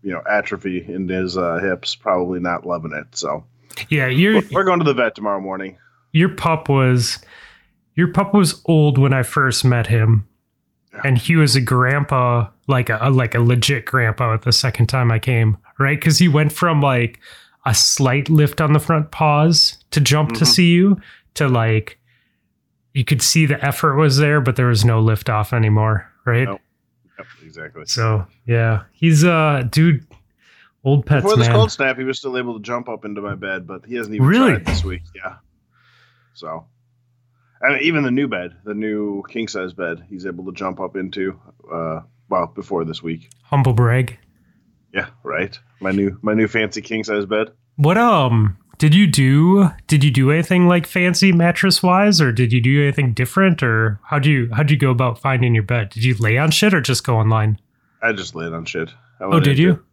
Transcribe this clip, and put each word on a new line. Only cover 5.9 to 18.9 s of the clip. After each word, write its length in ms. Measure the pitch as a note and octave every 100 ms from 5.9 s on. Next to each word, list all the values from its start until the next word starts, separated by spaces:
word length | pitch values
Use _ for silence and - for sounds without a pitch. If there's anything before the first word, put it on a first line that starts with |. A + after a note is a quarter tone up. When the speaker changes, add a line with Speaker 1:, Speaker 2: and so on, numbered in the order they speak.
| _ _
Speaker 2:
Your 160 | D#3 F3+
pup 400 | - E3+ D#3+ -
was, 500 | C#3 B2+ B2 A#2 - - - - _ _ _ _
your 140 | - F3
pup 260 | F#3 G3
was 280 | G3+ F3 - -
old 320 | D#3+ D3 C3
when 160 | C3+
I 80 | C3
first 420 | A#2+ - C3+ A2+
met 220 | C3 B2 A2+
him, 400 | A2+ A2 A2 G2+ _ _ _ _ _ _
Speaker 1:
Yeah. 80 | -
Speaker 2:
and 140 | C#3 B2+
he 180 | - E3
was 200 | D3+ B2
a 40 |
grandpa, 840 | B2 B2+ B2+ C#3+ C#3+ C3+ B2 A#2+ G2+ _ -
like 240 | C3 B2
a, 200 | A2 B2
like 240 | C3 A#2+
a 60 | A#2+
legit 460 | A#2+ B2 A2 C#3 -
grandpa 500 | C3 A#2 A2 A#2+ A2
the 160 | -
second 360 | A#2 C3 - A#2
time 220 | C3+ A#2+
I 80 | A2+
came, 380 | A#2+ A#2+ A2+ G#2 _ _
right? 200 | C#3 D3+
'Cause 200 | E3+ D3
he 100 | F3
went 240 | D3 D3+
from, 300 | - F3 D#3
like, 360 | C#3+ B2 A#2+ - - - _ _
a 100 | -
slight 540 | G#2+ - - C3+ C3 C#3
lift 320 | D#3+ D3 -
on 140 | D#3
the 40 | D3+
front 320 | -